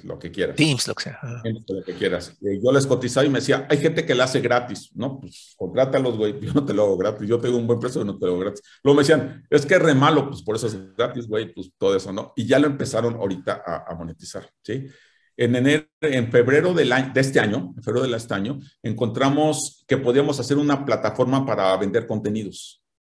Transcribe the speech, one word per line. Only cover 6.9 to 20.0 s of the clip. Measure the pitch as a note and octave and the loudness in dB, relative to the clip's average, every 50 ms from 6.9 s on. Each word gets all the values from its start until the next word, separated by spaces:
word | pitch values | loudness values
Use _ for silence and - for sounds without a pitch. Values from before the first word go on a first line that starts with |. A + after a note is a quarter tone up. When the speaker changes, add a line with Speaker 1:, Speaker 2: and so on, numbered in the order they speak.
| F#2+ | 2
Speaker 1:
gratis, | F2 F#2 G#2+ A2+ - A2 G2+ | 0 0 -2 -2 -4 -2 -2
yo | A#2 A#2 | -2 0
tengo | A#2+ B2 B2 A#2+ | 0 0 0 0
un | A#2 | 2
buen | A2+ A#2+ A2 | 0 0 0
precio, | A#2+ A#2 - - | 0 -4 -4 -4
no | G#2+ G2+ - | -4 -4 -4
te | - F#2+ | -4 -2
lo | F2+ | -2
hago | F2+ F2+ | -2 -2
gratis. | F#2 G#2 G2+ - - _ - _ | -2 -4 -6 -10 -16 _ -20 _
Luego | _ C#3 C#3+ | _ 4 6
me | D3 | 6
decían, | C#3+ D3 D#3+ D3+ - - - - - _ | 6 6 4 4 2 -4 -10 -16 -4 _
"Es | D3 D3 C#3+ | 2 2 4
que | C#3 F#3 | 4 4
es | F3+ | 6
re | D#3 D#3+ C#3 | 6 6 6
malo", | C3 C#3 D#3 D#3+ C#3+ - - | 6 6 6 4 4 2 0
pues, | - - | -8 -8
por | - G#2+ G#2+ | -6 -6 -4
eso | A2+ A#2+ A2 | -2 -4 -4
es | G2+ F#2+ F#2+ - _ | -6 -6 -12 -12 _
gratis, | - A#2+ - C3+ A#2+ A#2 | -2 -2 -2 -2 -8 -8
güey, | G#2+ G#2+ A2 A2+ F2+ | -4 -4 -4 -4 -6
pues, | - - F2+ - _ | -10 -16 -16 -16 _
todo | _ - G2 G2 | _ 0 2 2
eso, | F#2+ - G2 | 2 -2 -4
¿no? | F#2+ G#2 G#2+ - _ | -8 -8 -10 -8 _
Y | - C3+ | -6 0
ya | A2+ C3 C3+ | 2 4 4
lo | D3 | 4
empezaron | D3+ C#3 C3+ B2+ - - A2+ A#2 A#2 A#2 | 2 0 -2 -6 -2 -2 0 0 0 -2
ahorita | A#2 G2 G2+ F#2+ F2 - G2+ F#2+ - - | -2 -4 -4 -4 -4 -4 -6 -6 -6 -6
a, | F2+ E2 D2 - - | -8 -8 -8 -8 -10
a | E2+ | -12
monetizar, | E2 E2 E2 F2 - - - - F#2+ F2 - _ _ | -10 -10 -12 -12 -14 -18 -16 -14 -14 -16 -16 _ _
¿sí? | _ - A2 C3+ C3+ C3+ - _ _ _ _ _ _ _ _ | _ -8 -8 -8 -8 -12 -18 _ _ _ _ _ _ _ _
En | - B2 A#2+ B2 | -2 0 0 2
enero, | B2 B2+ C#3 D3 D#3 D3+ _ _ _ | 2 4 2 2 2 -2 _ _ _
en | - D3+ C3+ B2+ A#2 A2+ | -2 0 0 0 -2 4
febrero | A#2+ B2 A#2+ A#2+ C#3 D3+ D#3+ F3+ | 4 4 6 6 4 4 4 4
del | F3+ E3+ C#3+ B2 | 2 2 4 4
año, | B2 C3 C3+ C3+ | 4 2 0 2
de | - C3 | 2 0
este | C3+ C3+ - - | 0 4 2 2
año, | A2+ G#2+ G2+ - F2+ - - | 2 2 0 -2 -4 -6 -12
en | - | -8
febrero | - A2+ A2+ B2 C3 | -6 -2 0 0 0
de | C3 A#2 | 0 -2
este | A2+ A2+ - | -4 -4 -4
año, | A2 G2 G2 A#2 C#3+ C#3 - - _ _ | -4 -4 -4 -4 -6 -8 -12 -18 _ _
encontramos | - A#2 A2 A#2 B2 A2 A2+ A#2+ C3+ C#3 C#3 D3 D3+ D#3 D3 - - - - _ _ | -8 -6 -2 -2 -2 -2 0 2 2 2 4 4 2 2 0 -2 -4 -8 -10 _ _
que | - C#3 | 0 0
podíamos | C#3 | 2